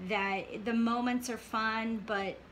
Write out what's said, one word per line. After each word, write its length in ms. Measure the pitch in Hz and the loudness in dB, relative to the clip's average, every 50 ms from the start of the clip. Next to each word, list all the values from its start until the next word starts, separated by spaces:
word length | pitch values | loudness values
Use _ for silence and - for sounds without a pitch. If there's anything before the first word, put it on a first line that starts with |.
| 185 185 | -4 0
that 560 | 214 202 196 196 196 190 - - - 220 202 | 0 2 2 2 0 0 -2 -4 -8 -4 -2
the 80 | 233 226 | 0 2
moments 560 | 233 226 226 233 240 240 247 247 247 240 - | 4 4 4 4 2 2 2 0 0 0 -2
are 80 | 226 | -4
fun, 680 | 220 - - - 220 220 220 220 226 226 226 226 214 190 | -6 -6 -4 -2 0 2 2 2 0 0 0 -2 -2 -2
but 320 | 214 214 196 196 185 - - - - | 0 0 0 0 -2 -4 -6 -10 -16